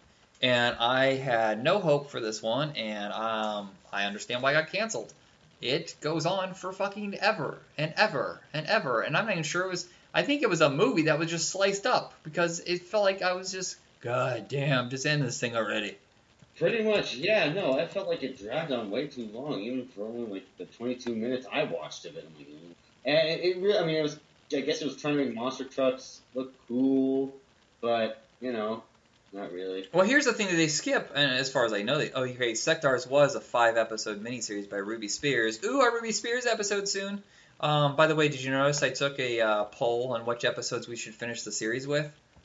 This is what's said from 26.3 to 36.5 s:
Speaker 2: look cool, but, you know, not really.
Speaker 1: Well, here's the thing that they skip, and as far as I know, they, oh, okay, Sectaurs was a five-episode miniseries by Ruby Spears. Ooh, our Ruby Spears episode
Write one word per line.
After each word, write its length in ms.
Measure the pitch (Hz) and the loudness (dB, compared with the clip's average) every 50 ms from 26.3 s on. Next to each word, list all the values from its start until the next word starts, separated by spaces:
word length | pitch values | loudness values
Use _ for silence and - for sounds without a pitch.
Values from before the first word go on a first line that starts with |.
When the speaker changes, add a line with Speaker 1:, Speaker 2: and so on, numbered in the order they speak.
| - | -8
Speaker 2:
look 180 | 127 131 131 - - _ - | -8 -8 -8 -10 -18 _ -4
cool, 680 | 117 123 135 135 135 135 131 131 135 135 135 135 135 - _ _ _ _ _ _ _ - | 0 2 2 4 4 4 4 2 2 0 0 -2 -6 -14 _ _ _ _ _ _ _ -4
but, 420 | - 117 117 113 113 110 - - - _ _ - | 0 0 2 2 2 0 -4 -8 -16 _ _ -10
you 100 | 120 127 | -6 -4
know, 320 | 120 110 107 110 113 120 - _ _ _ _ _ _ _ _ - - | -4 -2 -2 -4 -4 -6 -10 _ _ _ _ _ _ _ _ -14 -12
not 200 | 98 - - 90 | -10 -10 -8 -8
really. 340 | 90 92 95 92 95 - - - | -8 -6 -6 -6 -6 -6 0 4
Speaker 1:
Well, 120 | 175 190 | 6 6
here's 200 | 214 269 294 294 | 8 6 6 6
the 80 | 247 214 | 4 2
thing 140 | - 208 190 | 2 0 0
that 80 | 175 165 | 4 4
they 100 | 160 151 | 4 4
skip, 420 | 147 - - 277 277 226 180 - - | 2 0 0 0 0 0 0 -2 0
and 160 | 139 147 135 | 2 2 2
as 180 | 127 127 135 135 | 2 2 0 0
far 140 | - 139 120 | 2 2 2
as 60 | 110 | 4
I 120 | 104 101 101 | 2 0 0
know, 140 | 117 143 156 | 0 0 0
they, 140 | 120 101 | 0 -2
oh, 120 | - 131 127 | -2 -2 -2
okay, 260 | 123 123 123 127 120 | -2 -2 0 0 0
Sectaurs 560 | 113 113 - 160 160 160 147 139 131 120 120 123 | 0 0 0 0 0 2 2 2 2 2 0 2
was 240 | 135 143 147 135 - | 4 6 6 6 4
a 40 | 110 | -2
five-episode 800 | - - - 123 117 113 113 117 110 110 110 107 - 113 104 101 | -6 -2 2 4 6 6 6 4 2 2 0 -6 -4 -4 -6 -6
miniseries 480 | 104 117 127 120 107 - 104 101 101 98 | -6 -8 -8 -6 -6 -6 -6 -6 -6 -6
by 60 | 104 | -6
Ruby 320 | 101 98 104 113 113 104 101 | -6 -4 -4 -6 -6 -6 -6
Spears. 560 | - - - 143 131 120 113 110 110 - - | -6 -2 0 0 2 2 2 2 0 -2 -4
Ooh, 160 | 220 254 285 | -2 2 4
our 140 | 254 240 233 | 4 4 4
Ruby 180 | 233 226 226 | 0 -2 -2
Spears 340 | 214 - - 233 233 254 247 | -4 -4 -2 -2 -2 0 0
episode 420 | 240 | 0